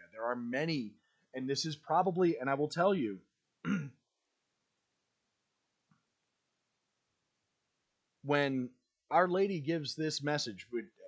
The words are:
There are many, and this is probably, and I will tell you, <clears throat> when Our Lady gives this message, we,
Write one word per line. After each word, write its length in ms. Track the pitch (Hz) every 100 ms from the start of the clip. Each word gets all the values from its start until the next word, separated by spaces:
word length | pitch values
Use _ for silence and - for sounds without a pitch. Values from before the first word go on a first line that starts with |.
| 90
There 120 | 110
are 120 | 117 123
many, 560 | 120 127 165 151 107 - _ _ _
and 160 | 131 131
this 140 | 139
is 100 | 165
probably, 640 | 147 - 160 185 175 175 147
and 100 | 127
I 60 |
will 140 | 139 147
tell 260 | 170 185
you, 240 | 196 113 95 - _ _ _
<clears throat> 260 | - 190 139 - _ _ _ _ _ _ _ _ _ _ _ _ _ _ _ _ _ _ _ _ _ _ _ _ _ _ _ _ _ _ _ _ _ _ _ _ _ _ _ _ _ _
when 460 | 139 143 143 131 123 - _ _ -
Our 160 | 156 180
Lady 320 | 180 196 180
gives 380 | 139 165 139 -
this 260 | 156 147
message, 460 | 143 147 123 95 -
we, 100 | 120 104 _